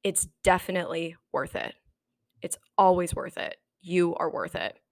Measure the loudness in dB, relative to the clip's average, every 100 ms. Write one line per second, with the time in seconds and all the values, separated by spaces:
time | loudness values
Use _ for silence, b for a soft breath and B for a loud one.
0 | -2 -2 -4 _ 2 4 2 -4 -4 -6
1 | -6 -10 _ -4 -4 -6 -8 -10 _ _
2 | _ _ _ _ -10 -10 _ 4 6 6
3 | 0 -4 -6 -8 -8 -10 _ _ -2 2
4 | 2 0 -4 -4 -6 -4 -6 -8 _